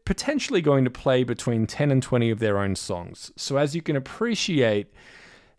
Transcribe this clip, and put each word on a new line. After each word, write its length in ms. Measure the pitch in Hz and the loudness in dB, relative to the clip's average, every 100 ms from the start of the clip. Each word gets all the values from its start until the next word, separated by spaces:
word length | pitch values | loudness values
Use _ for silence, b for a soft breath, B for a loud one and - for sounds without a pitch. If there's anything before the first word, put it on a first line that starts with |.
potentially 580 | - 196 - 294 - 220 | -6 -4 -2 -2 0 2
going 220 | 147 139 | 4 4
to 80 | 127 | 2
play 320 | - 139 127 | 0 0 2
between 440 | 127 117 - 113 110 | 2 -2 -2 0 0
ten 220 | - 147 | 0 2
and 140 | 131 | 2
twenty 260 | - 127 117 | 2 0 0
of 100 | 110 | 0
their 180 | 110 101 | 0 0
own 180 | 98 95 | 0 -2
songs. 560 | - 90 87 87 - - | -6 -8 -10 -16 -18 -12
So 180 | - 139 | -4 0
as 180 | 147 | 0
you 80 | 165 | -2
can 140 | 165 143 | -2 -4
appreciate, 960 | 131 - 233 214 - 156 117 104 101 B B B B B B | -4 -6 -2 -2 0 2 4 2 -2 B B B B B B